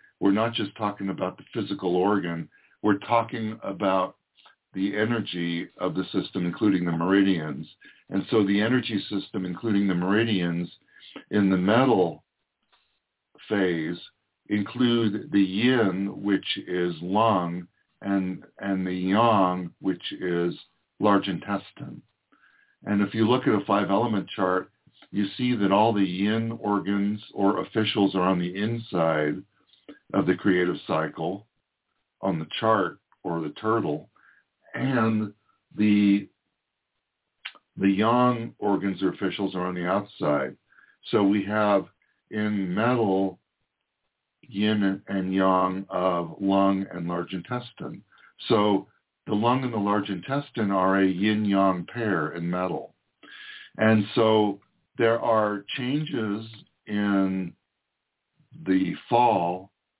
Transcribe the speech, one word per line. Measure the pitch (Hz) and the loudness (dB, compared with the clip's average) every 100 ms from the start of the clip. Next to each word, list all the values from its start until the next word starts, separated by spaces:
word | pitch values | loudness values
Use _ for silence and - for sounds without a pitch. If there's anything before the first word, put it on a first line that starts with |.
| _ _ | _ _
we're | 101 | 2
not | 101 113 | 2 0
just | 117 104 - | -2 -6 -4
talking | 107 101 98 | -6 -4 -6
about | 87 92 92 | -4 -6 -6
the | - | -10
physical | 120 101 95 92 90 | -8 -6 -4 -2 0
organ, | 95 104 87 82 80 _ _ _ | 2 0 -2 -6 -8 _ _ _
we're | 107 101 | 0 0
talking | - 117 117 120 110 110 | 2 0 0 -6 -8 -8
about | 101 92 101 95 92 - _ _ - _ _ | -10 -2 0 2 0 -6 _ _ -20 _ _
the | 95 98 101 | -4 -4 0
energy | 110 117 104 87 85 85 - - | 0 -2 -4 -4 -4 -4 -6 -6
of | 92 | -6
the | 82 87 | -4 -4
system, | 98 85 95 87 | -4 -4 -4 -4
including | 85 107 92 | 0 2 2
the | 87 | 0
meridians. | 82 85 98 98 90 78 67 - - - - _ | -2 2 4 4 2 -4 -8 -12 -18 -20 -20 _
And | 98 92 | -6 0
so | 117 | 0
the | 98 101 | 2 2
energy | 110 127 113 107 - | 2 0 0 -6 -4
system, | 101 92 110 | -8 -6 -8
including | 90 87 117 104 101 | -6 -6 -2 0 0
the | |
meridians, | 90 90 104 117 101 87 85 87 - _ _ - - - | 0 2 2 2 0 0 -2 -6 -10 _ _ -20 -20 -4
in | 104 98 | 2 4
the | 95 | 4
metal | 92 113 131 107 87 78 _ _ _ _ _ _ _ _ _ _ _ _ - | 4 4 4 4 2 -2 _ _ _ _ _ _ _ _ _ _ _ _ -4
phase | 104 92 85 80 87 - _ _ _ _ | 0 2 0 -2 -6 -10 _ _ _ _
include | 104 101 123 123 117 113 101 - | -2 -2 0 2 4 2 -2 -2
the | 101 | 2
yin, | 95 95 120 131 104 92 101 98 | 2 2 2 4 2 0 -4 -4
which | 98 98 - - - | 0 0 -2 -8 -4
is | 90 90 82 | -2 -2 -4
lung, | 87 98 113 101 87 87 90 _ _ _ | -2 2 2 2 0 -6 -10 _ _ _
and, | 101 98 92 92 - - | -4 -2 -2 -6 -12 -12
and | 98 95 92 | -4 -4 -2
the | |
yang, | 92 92 101 117 101 92 92 87 - | -2 0 2 4 4 2 0 -6 -6
which | 98 90 - 76 | -6 -4 -8 -8
is | 90 87 87 73 - _ _ _ | -4 -2 -2 -4 -14 _ _ _
large | 104 98 98 | 2 2 2
intestine. | 85 - 98 - - - - _ _ _ _ _ _ _ _ | -6 -4 -6 -8 -16 -14 -14 _ _ _ _ _ _ _ _
And | - 101 | -4 0
if | 101 | 0
you | 113 110 | 2 2
look | 123 139 | 4 2
at | |
a | 107 98 | 0 2
five-element | 101 98 98 120 107 87 | 0 2 0 0 -2 -4
chart, | - 92 92 92 _ _ _ - | -2 0 0 -4 _ _ _ -10
you | 101 101 - | -4 -4 -2
see | 123 120 | -2 0
that | 98 | 2
all | 98 113 | 4 4
the | 104 | 4
yin | 98 90 101 113 113 113 | 0 0 0 0 -2 -4
organs | 104 101 87 101 101 107 - | -2 -2 0 -2 -2 -4 -8
or | - 98 104 | 0 0 0
officials | - - 107 - 98 | -2 -2 0 2 2
are | 95 | 4
on | 92 92 | 2 2
the | 87 | 0
inside | 92 107 117 113 92 82 80 76 - - _ _ _ - - _ | -2 -4 -4 -4 0 2 2 0 -4 -10 _ _ _ -20 -20 _
of | 98 82 | -2 0
the | |
creative | 90 104 90 90 78 - | 0 2 2 2 -2 -2
cycle, | 80 80 - 80 98 - _ _ _ _ _ _ _ | -2 -2 -4 -6 -6 -12 _ _ _ _ _ _ _
on | 98 85 | -4 -4
the | 78 - | -6 -2
chart | 110 107 90 87 _ _ | 2 2 0 -6 _ _
or | 92 82 | -6 -4
the | 78 - | -6 -6
turtle, | 110 113 90 73 - _ _ _ _ _ _ | -2 0 0 -4 -8 _ _ _ _ _ _
and | - 131 127 113 110 104 - _ _ _ - | -6 -2 0 2 0 -2 -8 _ _ _ 0
the, | 104 104 101 101 101 _ _ _ _ _ _ _ _ _ _ _ - - _ - | 2 4 6 4 0 _ _ _ _ _ _ _ _ _ _ _ -18 -18 _ 0
the | 98 | 2
yang | 98 113 120 123 120 117 - | 4 4 4 4 2 -6 -6
organs | 104 98 98 90 | -2 0 0 -2
or | 95 | -2
officials | - 98 - 95 | -2 -6 -2 -4
are | 90 90 | -4 -4
on | |
the | 90 87 | -4 -2
outside. | 98 101 - 85 73 67 - _ _ _ _ - | -2 -2 -4 -2 0 -2 -10 _ _ _ _ -2
So | 113 | 2
we | 101 104 | 4 2
have | 95 107 104 101 87 _ _ _ _ | 0 0 2 2 0 _ _ _ _
in | 107 107 104 92 | -4 -2 -2 -2
metal | 92 117 123 110 95 98 90 _ _ _ _ _ _ _ _ _ _ - | 0 0 2 2 2 0 -4 _ _ _ _ _ _ _ _ _ _ -12
yin | 98 107 107 98 98 - | -2 0 2 0 -2 -4
and | 98 92 | -4 0
yang | 95 95 92 92 92 98 | 2 2 2 2 -2 -6
of | 95 92 87 82 80 | -2 0 0 -4 -4
lung | 98 98 98 95 98 | 0 4 4 2 -2
and | 90 85 | -6 -6
large | 87 87 | -4 -6
intestine. | 92 85 123 - - 73 - - _ - _ - | -8 -8 -8 -10 -14 -14 -14 -18 _ -20 _ 0
So | 113 104 98 95 _ _ _ - | 2 4 2 -2 _ _ _ -4
the | |
lung | 104 117 131 | 0 2 0
and | 127 | -2
the | 113 | -2
large | 101 104 98 | 0 0 -2
intestine | 92 90 139 143 - 104 | -6 -4 -6 -6 -4 0
are | 98 92 98 | 2 2 4
a | 95 | 2
yin-yang | 90 107 107 104 98 98 92 87 | 2 2 2 2 4 4 2 -4
pair | 117 113 87 76 | -6 -2 0 -2
in | 82 85 | -4 -4
metal. | 90 92 73 62 _ _ _ - - - - - - | -2 -2 -4 -8 _ _ _ -20 -20 -20 -20 -20 0
And | 110 110 104 | 4 4 2
so | - 110 110 107 98 _ _ _ - | 2 4 4 4 0 _ _ _ 0
there | 117 117 | 2 2
are | 120 110 107 101 - - | 2 2 2 -2 -8 -8
changes | 123 147 151 131 107 104 113 107 - _ - | -4 -4 -4 -4 -4 -4 -8 -16 -20 _ -6
in | 104 104 98 95 95 90 87 _ _ _ _ _ _ _ _ _ - | -2 2 2 2 -2 -6 -10 _ _ _ _ _ _ _ _ _ -14
the | 80 95 92 82 - | 0 2 2 -4 -2
fall | 120 123 101 87 90 95 _ _ _ | 2 4 2 0 -4 -10 _ _ _